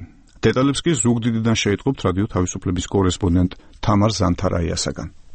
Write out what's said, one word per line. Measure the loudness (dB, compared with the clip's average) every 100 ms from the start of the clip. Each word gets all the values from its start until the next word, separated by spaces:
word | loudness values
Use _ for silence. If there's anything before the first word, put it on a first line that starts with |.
| -6 -18 -20 -2
დეტალებს | 0 2 2 2
კი | 0 2
ზუგდიდიდან | 2 0 0 0 0 0
შეიტყობთ | 0 0 -2 -2
რადიო | -2 0 -2
თავისუფლების | 0 -2 -4 -4 -4 -2
კორესპონდენტ | 0 2 2 2 2 2 -2 -20 -6
თამარ | 0 2 2
ზანთარაიასაგან. | 2 0 0 0 0 -2 -2 -4 -6 -10 -14 -18